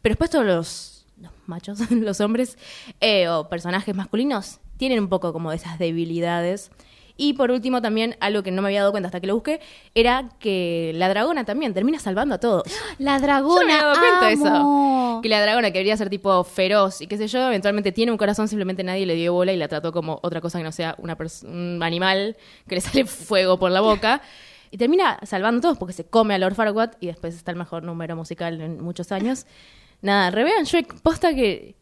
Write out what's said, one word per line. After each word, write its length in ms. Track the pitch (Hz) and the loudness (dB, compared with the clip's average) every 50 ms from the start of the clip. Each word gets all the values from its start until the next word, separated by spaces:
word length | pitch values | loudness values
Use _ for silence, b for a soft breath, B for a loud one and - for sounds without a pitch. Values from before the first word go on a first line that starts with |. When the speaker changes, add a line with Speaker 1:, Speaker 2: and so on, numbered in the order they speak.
| - | 2
Speaker 1:
Pero 80 | 226 220 | 0 0
después 160 | - 330 330 | 0 0 0
todos 160 | - 302 233 | 2 2 4
los, 600 | 202 180 165 165 - - - - - - - _ _ _ _ | 4 2 2 0 -6 -10 -14 -16 -18 -20 -20 _ _ _ _
los 120 | 175 165 - - _ | -20 -20 -20 -20 _
machos, 320 | - 170 170 - - 202 202 | -14 -14 -12 -12 -12 -6 -6
<laughs> 120 | 233 214 | -2 0
los 300 | 247 226 220 208 196 - | 0 0 2 0 0 0
hombres, 360 | 208 208 220 240 254 247 - B B B B B B 247 B _ | 0 0 2 0 -2 -4 -6 B B B B B B -20 B _
eh, 260 | - 226 208 196 180 | 2 4 4 4 4
o 220 | 170 170 160 151 - | 2 0 -2 -2 -4
personajes 440 | 175 170 165 175 180 190 196 214 190 | -6 -6 -4 -2 -2 -2 -2 -4 -6
masculinos, 640 | 190 190 - - 220 254 285 262 202 190 - - _ - - - | -6 -4 -4 -2 -2 0 0 -2 -4 -6 -8 -18 _ -20 -20 -8
tienen 220 | - 262 262 247 226 | -4 -2 0 0 0
un 100 | 202 180 | 0 0
poco 240 | 190 180 185 170 156 | -2 -2 -2 -4 -4
como 160 | 165 170 160 | -4 -6 -4
de 60 | 156 | -6
esas 220 | 170 - 170 165 160 | -6 -8 -10 -6 -4
debilidades. 920 | 180 165 165 165 165 165 165 170 170 170 175 170 170 175 190 202 - - b b b b b b b b b - | -4 -2 -2 -2 -4 -2 -2 -2 -2 0 0 -2 -2 -2 -4 -4 -8 -18 b b b b b b b b b -2
Y 120 | - 294 277 | 0 0 2
por 180 | 277 262 240 | 2 2 2
último 300 | 254 254 214 254 254 247 | 2 0 0 -2 -2 0
también, 340 | 226 220 214 220 226 240 - - | 0 0 0 0 0 -2 -2 -2
algo 220 | - 202 214 208 190 | -2 -2 -2 -2 -2
que 80 | 190 | -2
no 100 | 180 190 | -2 -2
me 80 | 196 196 | 0 0
había 100 | 196 202 | 0 2
dado 120 | 202 202 | 2 2
cuenta 160 | 202 208 180 | 0 0 -6
hasta 120 | 185 185 180 | -6 -8 -6
que 80 | 180 | -4
lo 60 | 190 202 | -2 -2
busqué, 260 | 226 220 294 311 311 B B B B B B _ | -2 -2 -4 -4 -4 B B B B B B _
era 360 | 226 233 240 247 262 262 233 - _ | 2 2 4 2 0 -2 -8 -16 _
que 540 | - 214 196 185 180 175 170 165 165 160 160 | -4 -2 -2 0 0 -2 -2 -2 -4 -4 -2
la 140 | 165 180 185 | 0 0 2
dragona 340 | 196 202 226 311 339 285 233 | 2 2 0 0 0 -2 -2
también 300 | 214 202 277 311 240 185 | -4 -4 -2 -2 -2 -2
termina 260 | 185 202 269 320 294 | 0 0 0 0 -2
salvando 360 | - 208 185 208 269 294 220 | -4 -4 -2 0 0 -2 -2
a 40 | 185 | 0
todos. 240 | - 240 202 170 - B 392 440 440 | 0 2 2 2 0 B -8 -10 -10
Speaker 2:
<gasps> 140 | 427 359 | -12 -8
La 220 | - 269 285 277 269 | -4 -2 0 0 2
dragona, 400 | 262 294 285 269 269 302 339 359 | 2 2 2 2 4 4 4 6
Speaker 1:
Yo 20 | |
no 60 | - | 6
me 60 | 320 302 | 6 4
había 100 | 302 302 | 4 4
dado 120 | 294 285 320 | 4 4 6
cuenta 280 | 349 480 359 359 370 | 6 6 6 6 6
de 60 | - - | 6 4
eso. 140 | 294 294 | 4 4
Speaker 2:
amo. 720 | 294 302 294 285 285 285 285 277 277 262 262 247 240 233 226 | 4 4 4 4 4 4 4 4 2 2 2 0 0 -2 -2
Speaker 1:
Que 60 | 233 | 0
la 140 | 220 214 214 | 2 2 4
dragona, 260 | 208 214 220 240 233 202 | 4 4 4 2 2 2
que 80 | 175 185 | 0 0
debería 180 | 190 202 214 | 2 2 0
ser 120 | 208 214 196 | 0 0 -4
tipo 360 | 202 190 196 196 190 180 180 | -4 -2 2 4 4 4 2
feroz 560 | 180 - - 185 185 208 214 196 190 190 - | 0 0 0 2 4 4 4 4 2 0 -8
y 60 | 156 | -10
qué 100 | 175 202 | -8 -6
sé 100 | 208 214 | -6 -4
yo, 180 | 214 226 254 262 | -2 -2 0 0
eventualmente 440 | 254 233 196 196 202 202 208 196 202 | 0 0 2 0 0 0 2 -2 -2
tiene 220 | 180 220 226 240 226 | 0 2 0 0 2
un 40 | |
corazón, 300 | 208 214 202 208 220 214 | 0 0 0 2 0 -2
simplemente 380 | 208 214 208 190 185 185 180 185 | -2 -2 -2 -4 -4 -4 -4 -4
nadie 200 | 185 185 190 196 | -4 -2 -2 -2
le 100 | 180 165 | -2 0
dio 180 | 165 170 170 175 | 0 0 2 2
bola 180 | 175 180 190 | 2 2 2
y 60 | 190 | 0
la 100 | 180 156 | 0 -2
trató 240 | 139 160 151 160 165 | -2 -4 -4 -4 -4
como 280 | 160 175 151 160 156 - | -4 -4 -4 -4 -6 -6
otra 180 | - 175 170 165 | -6 -6 -6 -6
cosa 200 | 165 170 - 175 | -8 -6 -6 -6
que 40 | 160 | -8
no 80 | 160 | -8
sea 240 | 160 - 165 160 - - | -6 -6 -6 -6 -6 -8
una 180 | - 170 160 | -10 -10 -8
pers-, 260 | - 160 165 - - - | -8 -10 -12 -12 -14 -16
un 400 | - 170 175 175 175 175 170 165 | -12 -10 -8 -6 -6 -4 -4 -2
animal 540 | 165 170 175 185 190 190 196 196 220 226 b b b b b b - | -2 -2 0 2 2 2 2 0 -4 -6 b b b b b b -6
que 60 | 185 | -6
le 60 | 180 | -4
<laughs> 0 | |
sale 220 | - - - 269 254 | -4 0 2 2 2
fuego 540 | - - - - - 214 185 185 185 185 185 | 2 -4 -12 -6 0 2 2 4 4 2 2
por 100 | 185 180 | 2 2
la 100 | 185 190 | 2 4
boca. 400 | 214 220 214 202 220 220 254 285 B B B B B B B B B B | 4 4 2 2 2 0 0 0 B B B B B B B B B B
Y 60 | - | -4
termina 420 | 196 240 247 330 381 370 269 - - - | -2 2 2 4 4 4 2 0 -2 -8
salvando 340 | - 214 185 190 226 233 | -6 -4 -2 0 0 0
a 40 | 247 | 2
todos 160 | 233 349 302 | 2 2 0
porque 140 | - 185 175 185 | 0 -4 -10 -10
se 120 | - 165 | -12 -12
come 300 | - - 226 226 208 202 | 2 2 4 4 4 2
a 20 | |
Lord 180 | 185 185 190 196 | 2 2 0 0
Farquaad 360 | 226 220 214 202 220 226 226 - _ | 0 0 0 2 0 -2 -2 -4 _
y 60 | 185 | -10
después 280 | 175 170 - - 170 170 | -10 -10 -8 -10 -12 -12
está 160 | 165 - 185 | -10 -10 -10
el 60 | 170 | -8
mejor 260 | 175 170 - - 165 160 | -8 -8 -8 -10 -10 -8
número 320 | 175 170 165 165 160 170 | -8 -10 -8 -8 -8 -8
musical 460 | 165 165 - 170 - 170 170 165 160 | -10 -8 -10 -10 -8 -6 -6 -6 -6
en 200 | 156 160 165 - | -8 -8 -8 -8
muchos 300 | - 170 175 - 175 - | -8 -10 -8 -8 -8 -6
años. 340 | 202 190 202 240 262 262 - b b b b b b b b b b b | -4 -2 -2 -2 -4 -4 -8 b b b b b b b b b b b
Nada, 300 | - 196 202 202 190 - | 0 2 2 4 2 2
revean 320 | 196 214 254 320 440 415 311 | 2 2 2 2 2 2 0
Shrek, 380 | 262 - - 262 - - - | 2 0 0 0 -2 -14 -2
posta 340 | _ 320 330 - - 339 302 | _ -2 0 2 0 0 2
que 400 | 262 247 208 170 - - - - _ | 2 0 0 0 -4 -10 -18 -20 _